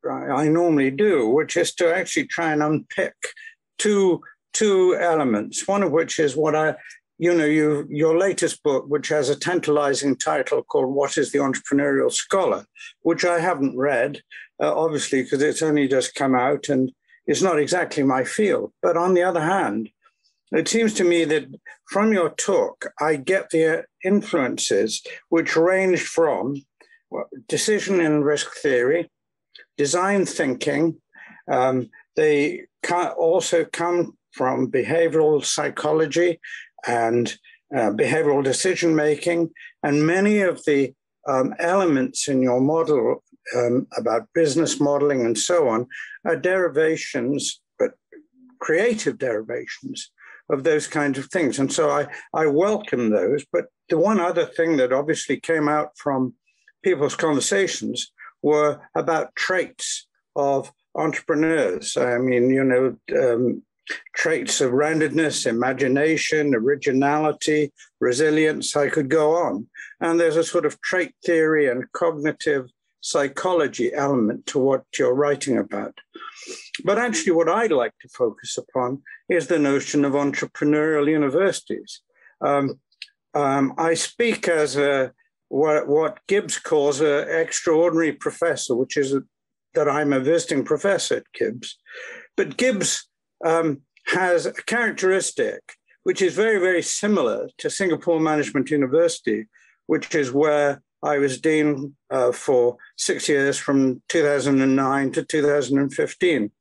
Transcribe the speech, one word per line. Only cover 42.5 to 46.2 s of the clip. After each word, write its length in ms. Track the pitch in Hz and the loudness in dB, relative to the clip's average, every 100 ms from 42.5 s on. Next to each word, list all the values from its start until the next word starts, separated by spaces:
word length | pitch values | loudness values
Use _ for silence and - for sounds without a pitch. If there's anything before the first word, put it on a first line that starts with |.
| 123 | 2
model, 600 | 135 165 160 147 113 131 _ _ - 123 | 2 2 2 2 2 -2 _ _ -6 -2
um, 300 | 120 123 - - | 0 0 -2 -4
about 360 | 113 113 113 | -2 -2 -2
business 460 | 170 160 139 151 - | 0 2 2 0 0
modeling 460 | 143 143 143 135 | 0 2 2 2
and 120 | 117 117 | 0 0
so 320 | - 175 143 | 0 2 2
on 180 | 113 123 - - - | 0 -4 -12 -16 -10